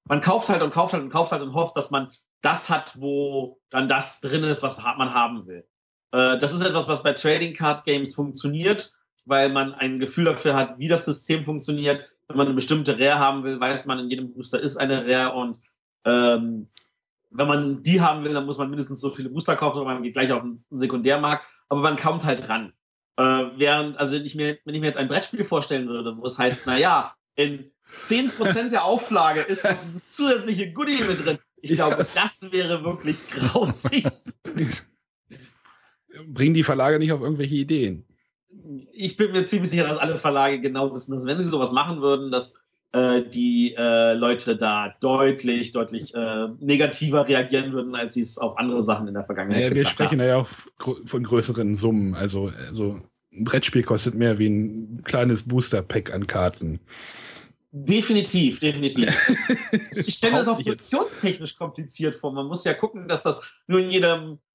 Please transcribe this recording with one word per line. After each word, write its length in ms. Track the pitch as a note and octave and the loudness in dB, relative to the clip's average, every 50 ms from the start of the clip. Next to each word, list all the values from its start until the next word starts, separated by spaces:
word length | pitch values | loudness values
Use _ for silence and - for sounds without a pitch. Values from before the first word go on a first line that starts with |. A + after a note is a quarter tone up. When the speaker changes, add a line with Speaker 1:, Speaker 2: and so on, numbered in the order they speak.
| - | -4
Speaker 1:
man 160 | - C#3+ D3+ | -2 0 2
kauft 280 | - F3 G3 A3+ - - | 4 4 2 2 2 2
halt 140 | - E3+ E3 | 2 2 2
und 100 | D3+ - | 0 2
kauft 220 | E3 E3+ E3+ - | 2 0 2 0
halt 80 | E3 C#3 | -4 -4
und 60 | C3 | -2
kauft 220 | B2 D#3+ E3+ - F3 | 0 0 0 0 0
halt 100 | D3+ C#3 | -4 -4
und 120 | C3+ B2+ | -4 -2
hofft, 220 | D#3+ E3+ - - | -2 -2 -2 -2
dass 140 | C#3+ - - | -6 -4 -2
man 200 | C#3+ C#3 C3 C3 _ _ _ _ _ _ | -2 -2 -4 -4 _ _ _ _ _ _
das 300 | - D3 C3 - - - | -2 0 0 0 0 -2
hat, 300 | E3 D#3 - - - C3 | -2 -2 -2 -6 -12 -8
wo 600 | C3+ C#3+ C#3+ C#3+ C#3+ C#3+ C3+ C3+ B2+ B2+ - _ _ _ | -6 -4 -2 -2 -2 -2 -2 -4 -4 -6 -8 _ _ _
dann 180 | - C3 C3+ C3+ | -4 -2 0 2
das 320 | C3+ C3+ C3 - - - | 0 0 0 -4 -8 -8
drin 220 | - C3+ C3+ D#3+ D#3 | -6 -2 -2 0 0
ist, 200 | D3+ D3 - - | 0 -2 -2 -2
was 200 | C3+ - - A2 | -4 -6 -4 -6
ha-, 140 | A#2+ B2 | -6 -2
man 160 | - C3+ B2+ B2 | -2 -2 0 2
haben 320 | B2 A#2 A#2 A#2+ A2+ F#2 | 0 0 0 -2 -6 -12
will. 180 | F#2 F2+ F2 - _ _ _ _ _ _ _ _ - - | -14 -16 -16 -18 _ _ _ _ _ _ _ _ -4 0
Äh, 260 | B2+ B2+ B2+ B2+ A#2+ | 2 4 4 4 2
das 140 | C#3 C#3+ D#3 | 0 0 0
ist 100 | F3 F3+ | 0 0
etwas, 260 | F#3 D#3 E3 D#3 D#3 | 0 0 0 0 0
was 140 | D#3 D3 - | -2 0 0
bei 100 | D3+ C#3 | 0 0
Trading 420 | - - D#3 D#3 E3 E3+ E3 D#3 | 2 2 2 2 2 0 -4 -4
Card 300 | - D#3+ D3 D3 D3 - | -2 0 0 0 -2 0
Games 300 | - C#3+ C#3 C#3 C3 - | -2 0 0 -2 -4 -4
funktioniert, 800 | - C#3+ C#3 C3 - - C#3+ D3 D#3 E3+ G3 G#3 G3+ - - _ _ _ _ _ _ _ | -4 -6 -6 -6 -6 -6 -4 -2 0 2 0 0 0 -2 -12 _ _ _ _ _ _ _
weil 240 | - C#3 C3+ C3+ C#3 | 0 4 4 4 4
man 240 | C3+ C#3 C3+ C3+ C3+ | 2 0 -2 -2 -4
ein 240 | - C3+ C3 C3 C3 | -4 -4 -4 -2 -2
Gefühl 240 | C3+ C3 - - F3 | -4 -4 0 2 2
dafür 300 | E3 D#3 - - D3 C#3 | 2 2 2 2 2 2
hat, 240 | C3+ C3 A#2+ - B2 | 2 0 0 -4 -6
wie 100 | C#3 D#3+ | -2 0
das 160 | E3+ D#3+ - | 0 2 2
System 400 | - C#3+ - - - D#3+ D#3 D3+ | 0 -4 -4 -2 -2 -2 -2 -2
funktioniert. 640 | D3+ D#3 D3 C3+ - D3 D3 C#3+ C#3+ C#3+ C#3 - - _ _ _ | -4 -6 -6 -4 -4 -4 0 2 0 0 0 -2 -14 _ _ _
Wenn 120 | - - C3+ | -4 0 2
man 80 | C#3+ | 2
eine 80 | C#3 C3 | 2 2
bestimmte 420 | C3 B2+ - D3+ D#3 D3 C#3+ - A2 | 0 2 2 2 0 2 0 0 2
Rare 200 | C3 C#3+ D3 D3 | 4 4 4 4
haben 260 | C#3 C3+ C#3 C#3 C3 | 4 2 2 0 -2
will, 160 | C3+ C3+ B2 | -4 -2 -2
weiß 240 | B2+ C3 C#3 C3 - | 0 -2 -2 -2 -2
man, 120 | C#3 C3 B2+ | -4 -4 -4
in 80 | B2 B2 | -4 -4
jedem 220 | B2+ B2+ C3 B2 - | -4 -4 -6 -8 -10
Booster 260 | B2+ B2 - - - | -12 -10 -4 -4 -2
ist 180 | - C#3+ - - | -2 -2 -2 0
eine 280 | C#3 C3+ C3+ C3 A#2+ | 0 0 0 0 2
Rare 280 | A#2+ B2+ B2+ B2+ B2+ B2+ | 2 2 2 2 0 0
und, 240 | B2+ B2 A#2+ A2+ - _ _ _ _ _ _ _ _ - | -2 -4 -4 -6 -10 _ _ _ _ _ _ _ _ 0
ähm, 640 | A#2+ A#2+ A#2+ A#2+ A#2+ A#2+ A#2 A#2 A#2 A2+ A2 G#2 - _ - _ _ _ _ _ _ _ _ _ _ - | 2 4 4 6 4 4 2 0 -2 -6 -8 -10 -12 _ -20 _ _ _ _ _ _ _ _ _ _ -4
wenn 140 | A#2+ C#3+ C#3+ | -2 0 2
man 340 | D3 C#3+ D3 C#3 C#3 C3+ - | 2 2 2 -2 -2 -2 2
die 180 | D3+ F3+ F#3 E3 | 4 4 6 6
haben 220 | D#3+ D#3 D3+ D3 | 4 2 2 -2
will, 100 | D3 D3+ | -2 -2
dann 100 | C#3+ C#3 | -2 -2
muss 140 | C#3 C#3 C3+ | -4 -4 -4
man 100 | C#3 C3+ | -4 -4
mindestens 320 | C#3+ D3 C#3 C3 C#3 C3 | -4 -6 -6 -6 -8 -6
so 80 | - C#3 | -6 -6
viele 200 | C3+ - C3 B2+ | -6 -6 -8 -8
Booster 260 | B2+ D#3+ - - D#3+ | -6 -6 -2 -2 0
kaufen 220 | - D#3 D3 C3+ C#3+ | 0 0 0 0 -2
oder 160 | C#3 C3 B2+ | -4 -4 -4
man 80 | B2+ A#2+ | -4 -6
geht 100 | B2 A2 | -4 -2
gleich 180 | C3+ C3 B2+ C3 | 0 0 0 0
auf 100 | A#2 A#2 | 0 -2
den 160 | A#2+ A#2 A#2 _ - | -6 -10 -12 _ -12
Sekundärmarkt, 800 | D3+ C3 C3 B2+ C3 B2 A2+ C3 C#3 D3 D3+ D3 D3+ - - - _ _ _ - | -6 -2 -2 -2 0 0 2 2 2 2 2 0 -2 -2 -4 -10 _ _ _ -4
aber 100 | C#3+ C#3+ | -2 2
man 160 | C#3 D#3 D3+ | 2 2 2
kommt 300 | C#3 - D#3 E3+ E3 D3+ | 2 0 0 0 0 0
halt 200 | D3 B2+ A2+ - - | 0 -2 -2 -2 -4
ran. 260 | A2+ A2+ A2 F#2+ - _ _ _ _ _ _ _ - | -4 -4 -4 -8 -16 _ _ _ _ _ _ _ -2
Äh, 60 | - C3 C3 C3 C3 B2+ B2 A#2+ | 2 2 4 4 2 0 -2 -2
während, 400 | C3 C#3+ C#3+ D3 D3+ D3+ D3+ C#3 - | 0 2 4 4 2 0 -2 -4 -4
also 180 | C#3+ C3+ C#3 | -2 -2 -2
ich 180 | D3 D3 D3 C#3+ | -4 -6 -6 -6
mir, 240 | D3+ D3+ D3 D3+ - - | -4 -2 -2 -4 -6 -8
wenn 80 | - D3 | -8 -6
ich 60 | D#3 D#3 | -2 -2
mir 40 | D3+ | -2
jetzt 100 | C#3 C#3+ | -2 -2
ein 100 | C3+ B2+ | -2 0
Brettspiel 340 | C#3+ F#3 F#3+ - - A3 G3 | 0 -2 -2 -4 -4 -4 -2
vorstellen 440 | - E3+ D3+ C3+ - C#3+ C3 B2+ A#2+ | 0 0 -2 0 0 -2 -4 -2 -4
würde, 260 | A#2+ A#2 A#2 A#2 A2+ A2+ | -6 -6 -6 -8 -8 -6
wo 80 | A#2 | -6
es 120 | B2+ B2 - | -6 -2 0
heißt, 260 | B2+ B2+ B2 - - | 2 2 0 0 -2
„Na 100 | C3+ B2+ | -2 2
ja, 380 | C3 D3+ F#3 E3+ C#3 - - - _ _ _ - | 4 4 4 4 2 2 -2 -10 _ _ _ -2
in 360 | - D3 D3 C#3+ C#3 - - _ _ _ _ - - - | -2 -2 -2 -2 -6 -12 -18 _ _ _ _ -20 -10 -4
zehn 240 | - A3 A#3+ C4 B3+ | 0 0 2 2 0
Prozent 420 | - - A3 G3 F3+ A3+ A#3+ B3 A#3 | 0 0 0 2 2 2 0 0 0
der 120 | G3+ F3 | 0 2
Auflage 560 | F#3 G#3 A#3+ - - G#3+ F#3+ E3+ D#3 D#3 D#3 | 2 2 0 0 0 2 4 4 4 4 2
ist 240 | D3 - G3 F#3+ - | 0 -2 -2 0 0
noch 80 | G#3 F#3 - E3 | 0 0 0 -4
dieses 240 | E3+ E3+ F3+ - - | -12 -12 -12 -12 -10
zusätzliche 640 | - - C#4+ C#4 B3+ A3+ G3 A3 G#3+ F3+ G3+ F3 D#3+ | -4 0 2 2 2 2 2 -2 -2 -2 -2 -4 -4
Goodie 280 | C#4 D4 D4 C#4+ C4 A3 | -4 -2 0 0 0 0
mit 200 | G3+ F#3 E3 D3 | 0 -2 -2 0
drin.“ 140 | E3 D3+ - _ _ _ _ - | -2 -2 -4 _ _ _ _ -2
Ich 80 | C#3+ E3 | 0 2
glaube, 300 | D3+ - D3+ - - F3 | 2 4 2 2 2 0
Speaker 2:
Ja. 200 | - - F#3 G3+ | 0 0 0 0
Speaker 1:
das 300 | G#3+ - - G3 F#3+ F3+ | 0 -2 -6 -6 -2 -2
wäre 320 | F#3 F#3 E3 F3 E3 D3+ | -2 0 0 -2 -2 -2
wirklich 320 | E3+ F3 - - D3+ D#3 - - - | -4 -6 -4 -4 -4 -4 -4 -6 -10
grausig. 760 | - - C3 C3 - A#3 A3 D3+ A2 - - C3+ - C#4+ - C#3 - - - - - _ - | -4 -2 0 2 2 2 2 0 -2 -2 -2 0 0 0 0 0 -4 -6 -16 -20 -18 _ -14
Speaker 2:
<laughs> 400 | - D#4+ D#3+ D#3+ A#2+ - - - _ _ _ _ _ _ _ _ - - - - - _ _ _ _ _ _ _ _ _ _ _ _ - - D#3+ | -8 -4 -2 -2 -2 -4 -8 -12 _ _ _ _ _ _ _ _ -20 -20 -20 -20 -20 _ _ _ _ _ _ _ _ _ _ _ _ -20 -20 -16
Bringen 260 | D#3+ C#3 A#2+ C3+ D3+ E3 | -10 -2 2 4 4 6
die 100 | D#3+ D3 | 4 4
Verlage 340 | D3 C#3 C3+ C3 C#3 D#3 D#3 | 4 2 4 4 4 4 4
nicht 140 | D#3 D#3 D#3+ | 4 2 0
auf 100 | C#3 C3 | 0 0
irgendwelche 320 | D3 D#3 C#3+ C#3+ C3+ D3+ | -2 -2 0 -2 0 0
Ideen? 500 | C#3+ C#3 C#3+ D#3+ D3+ B2 G2+ F2+ D#2+ - _ _ _ _ _ _ _ _ _ F#3+ G3+ F3+ D#3+ C#3+ C3 C3 - - | 0 0 2 2 2 2 0 -2 -4 -10 _ _ _ _ _ _ _ _ _ -20 -20 -18 -14 -14 -14 -16 -16 -12
Speaker 1:
Ich 240 | - G3 F#3 - | -6 -6 -4 0
bin 160 | - G#3+ G3+ F#3 | 0 0 2 2
mir 120 | F#3+ F3 | 0 0
ziemlich 240 | - G#3 G3+ F3 E3 | 2 0 0 0 0
sicher, 180 | C#3+ E3+ D#3+ D3 | 2 2 2 2
dass 80 | D3+ | 0
alle 220 | C#3+ - D#3 D#3+ D3 | -2 0 -2 -2 0
Verlage 420 | - D3+ C#3 C#3 C3+ C#3 C#3 C3 | 0 0 2 4 2 2 2 0
genau 320 | A#2+ C3+ C3 C3+ C3+ C3+ C3 | -2 -2 -2 0 -2 -2 -2
wissen, 200 | B2+ - - C3+ | -4 -8 -6 -6
dass 120 | C3 B2+ | -4 -2
wenn 160 | B2+ D3 F3 | -2 -2 0
sie 80 | F3+ E3+ | 0 0
sowas 240 | D#3 C#3+ B2+ A#2+ B2 | 0 0 0 2 0
machen 300 | C3 D3 E3 E3+ D3+ C#3 | 0 0 0 -2 0 2
würden, 280 | C#3+ C#3 C3 C#3 C3+ | 2 2 2 0 -2
dass, 320 | B2+ B2 B2 - - _ _ _ _ _ _ _ - | -4 -4 -4 -6 -12 _ _ _ _ _ _ _ 0
äh, 300 | B2+ B2+ B2+ B2 B2 A#2+ | 2 2 4 4 2 0
die, 520 | A2+ G#2 A#2+ B2 B2 A#2+ A#2+ A#2+ A#2+ A#2 | -2 -2 0 2 2 4 4 2 2 0
äh, 380 | A#2+ A#2+ A#2 A#2 A2+ A2+ A#2 A2+ | 0 2 4 4 6 6 6 4
Leute 440 | A#2 A#2+ A#2+ B2 A#2+ - B2 A2+ | 4 2 2 0 0 0 -2 -2
da 380 | G#2 A2+ G#2+ G#2 G#2 G#2 G#2 - - | 0 0 0 0 0 -2 -6 -6 -2
deutlich, 720 | - C3 C3 C3+ C#3 C3+ C3+ C3+ - B2 A#2+ A#2+ A#2+ A#2 - | 0 2 4 4 4 4 2 2 0 0 0 0 -2 -4 -2
deutlich, 420 | A#2+ A2+ - A2+ A2+ - - - | -4 -4 -4 -4 -10 -10 -8 -6
äh, 340 | A#2+ A#2 A2 A2 A2 A2+ A2 A2+ - | -6 -4 -4 -4 -4 -4 -6 -6 -6
negativer 680 | D3 C#3 C#3+ C#3 D3+ C#3 - - D#3 D3+ C3+ D3 C#3 | 0 2 2 4 4 2 0 -2 -2 2 2 4 4
reagieren 460 | B2+ C#3 B2+ B2+ B2+ C3 C3+ C3+ C3+ C3 | 4 4 2 2 2 0 0 0 0 -4
würden, 220 | C3 A#2+ B2+ B2 | -4 -6 -4 -6
als 180 | A#2+ A#2 A2+ - | -6 -6 -4 -2
sie 60 | B2 | -4
es 160 | A#2 - - | -4 -4 -4
auf 220 | - A#2+ A2+ - - | -4 -4 -4 -2 -2
andere 240 | A#2 B2 B2 A#2+ G#2+ | -2 -2 0 0 2
Sachen 260 | G#2+ G#2+ G2+ G#2+ G2+ | 0 0 0 -2 -6
in 60 | G2+ | -6
der 100 | G2+ G2+ | -8 -6
Vergangenheit 360 | - G#2 F#2+ F#2+ G2+ G#2 A#2 B2 | -6 -6 -6 -2 0 0 2 2
Speaker 2:
Naja, 80 | B2+ C3 | 2 4
wir 80 | C#3 C#3+ | 2 2
Speaker 1:
getan 100 | C#3+ - | 2 2
Speaker 2:
sprechen 260 | - D3+ - D#3 C3 | 0 0 2 2 2
Speaker 1:
haben. 80 | B2+ B2+ | 4 4
Speaker 2:
ja 80 | B2+ | 4
auch 120 | C3 B2+ - - - - - _ - | 4 2 -2 -6 -16 -18 -20 _ -10
gro-, 200 | - - B2+ - A#2+ | -6 -6 -6 -6 -8
von 160 | A2+ - B2+ B2 | -6 -4 -4 -2
größeren 520 | G#2 A#2+ A#2+ A2+ - A#2 A2+ A2+ G2+ G#2 | 2 2 2 2 2 0 0 0 0 0
Summen. 400 | G2 G2+ A2+ A2 G#2+ G2+ F#2+ F2+ | 2 2 2 2 2 2 0 0
Also, 380 | E2 G2 G2+ G2 G2 G2 G2 - A1 C2 C2 | -2 -2 -2 -2 -2 -4 -4 -6 -8 -12 -10
also 320 | D#2+ A2 G#2+ G2+ G2+ F#2+ - _ _ _ _ _ - | -6 -4 -4 -4 -4 -6 -12 _ _ _ _ _ -8
ein 100 | F#2+ A2 | -6 -4
Brettspiel 400 | A#2+ - F3 - - - B2+ - | 0 0 0 0 2 2 2 2
kostet 300 | - A2+ G#2+ - B2+ G#2+ | 2 0 0 0 -2 0
mehr 240 | A2 A#2+ A#2 A2 G2+ | 2 2 2 4 4
wie 100 | G#2+ A2 | 2 2
ein 520 | G#2 G#2 G#2+ A2 G#2+ A2+ A2+ G#2+ A#2 A#2+ - | 2 2 0 -2 -4 -8 -10 -10 -12 -12 -8
kleines 400 | - - C3 A#2+ B2 A#2+ G#2 G#2+ B2 | -2 0 2 4 4 2 2 0 0
Booster-Pack 640 | B2 B2+ B2 - - G2+ F2+ - - A#2 G#2 - - | 0 0 0 2 0 -2 -2 -2 -4 -4 -4 -4 -6
an 140 | F#2+ F#2+ | -6 -4
Karten. 540 | - - G2 F2+ F2+ - - - D#2+ D#2 E2+ _ - - - - - - - - - - - - - _ _ _ _ | -2 0 0 0 0 0 -2 -6 -6 -6 -6 _ -14 -20 -20 -18 -18 -18 -18 -18 -18 -20 -20 -20 -20 _ _ _ _
Speaker 1:
Definitiv, 880 | - C#3+ C#3 - G3 A3 G#3+ - A3+ G#3 F#3+ - - F3+ E3 B2+ - - | -14 -6 0 2 2 4 4 4 4 2 2 2 2 4 4 4 2 2
definitiv. 560 | - D3+ C#3+ C#3+ C#3+ C3+ C3+ C3 A2+ - - | 0 0 0 0 -2 0 2 2 2 4 4
Speaker 2:
<laughs> 120 | - - - C4 - - - B3+ - - - - G#3+ A3 - - | 4 4 4 4 2 2 0 0 -2 -2 -2 -2 -2 -2 0 -2
Speaker 1:
Ich 200 | - F3 - - | -2 0 2 2
stelle 220 | - - A3+ A#3+ | 2 2 4 4
das 40 | B3 A#3+ A#3 | 4 2 2
auch 80 | A3+ | 0
Speaker 2:
Behaupte 60 | - - | 0 0
ich 40 | G#3+ | -2
jetzt. 220 | G#3+ - - - | -4 -4 -4 -2
Speaker 1:
produktionstechnisch 640 | - C#4+ A4 G#4+ - - - F#3+ E3 - D#3+ D3+ - | -2 -2 -2 -2 -4 -2 -2 -2 -2 -2 -6 -12 -10
kompliziert 580 | - F3 D#3+ - - D#3+ C3 - - D#3 D3+ C#3+ | -8 -10 -10 -8 -10 -12 -12 -8 -4 -4 -4 -4
vor. 180 | - - C#3+ C3 | -4 -6 -6 -6
Man 140 | C#3 C#3 | -6 -6
muss 180 | C#3+ E3+ E3+ - | -6 -4 -4 -2
ja 80 | F3 D3+ | -2 -2
gucken, 360 | - - G#3+ - G#3 F3 D#3+ | 0 -2 -4 -4 -6 -6 -4
dass 140 | E3+ D#3 - | -4 -2 0
das 180 | E3 D3 - - - - _ _ | -2 -2 -2 -6 -18 -20 _ _
nur 120 | - F3 F#3 | 0 2 2
in 100 | F#3 F#3 | 2 2
jedem, 480 | F#3 F#3 F3 E3+ E3 E3 D#3 D#3+ D#3 D3 _ _ _ | 2 4 4 4 2 0 -2 -10 -14 -16 _ _ _